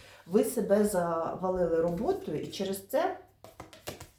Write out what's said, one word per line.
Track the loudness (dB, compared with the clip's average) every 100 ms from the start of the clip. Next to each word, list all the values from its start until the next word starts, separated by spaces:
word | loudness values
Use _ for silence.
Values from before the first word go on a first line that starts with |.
| -20 -20 0
Ви | 2
себе | 2 0 2 4 4
завалили | 2 0 0 -2 -2 -2 0 2 2
роботою | 2 0 0 -2 -4 -6
і | -6
через | -6 -4 -4 -4
це, | 0 0 -2 -12 _ -20 -20 -20 -18 -16 -16 -18